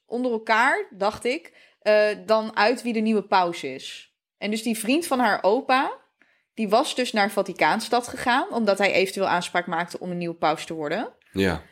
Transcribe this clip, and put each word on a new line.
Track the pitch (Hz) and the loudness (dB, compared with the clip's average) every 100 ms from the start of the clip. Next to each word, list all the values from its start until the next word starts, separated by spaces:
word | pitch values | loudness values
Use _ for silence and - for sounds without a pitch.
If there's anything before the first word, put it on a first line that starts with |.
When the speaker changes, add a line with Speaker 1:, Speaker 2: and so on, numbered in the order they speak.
| - | -10
Speaker 1:
onder | 240 254 | -4 -2
elkaar, | 226 226 220 262 370 392 | -2 0 2 4 2 -4
dacht | 190 196 - | -4 -4 -2
ik, | 240 311 - _ _ _ | -4 -4 -6 _ _ _
eh, | 214 214 214 196 180 | 2 4 4 0 0
dan | 220 220 - | 0 0 2
uit | 214 240 | 2 2
wie | 233 | -2
de | 220 | -2
nieuwe | 214 214 | 2 0
paus | 190 190 175 170 | 2 2 2 -2
is. | 139 131 - - - _ _ - | -8 -8 -12 -18 -20 _ _ -10
En | 202 | -6
dus | 220 | -4
die | 233 214 | -2 -4
vriend | 208 294 339 | 0 -2 0
van | 254 | 2
haar | 226 190 | 2 2
opa, | 185 240 262 262 330 523 _ _ _ _ _ | 2 2 2 0 0 -6 _ _ _ _ _
die | - 208 | -6 2
was | 220 302 | 2 2
dus | - 247 | -2 -2
naar | 220 202 | 0 0
Vaticaanstad | 208 190 170 156 202 - 247 240 | 0 -4 0 2 2 0 -2 -2
gegaan, | 254 254 254 381 | -6 0 0 0
omdat | 240 208 196 | -2 0 2
hij | 196 | 2
eventueel | 170 190 196 190 | 2 0 0 0
aanspraak | 175 - 180 175 | 0 -2 -4 -4
maakte | 165 175 - | -4 -4 -8
om | 180 | -8
een | 175 | -6
nieuwe | 170 170 | -6 -2
paus | 165 160 - | 0 0 -4
te | |
worden. | 160 147 185 440 - _ | -8 -4 -4 -6 -12 _
Speaker 2:
Ja. | 95 95 78 - | 0 0 0 -6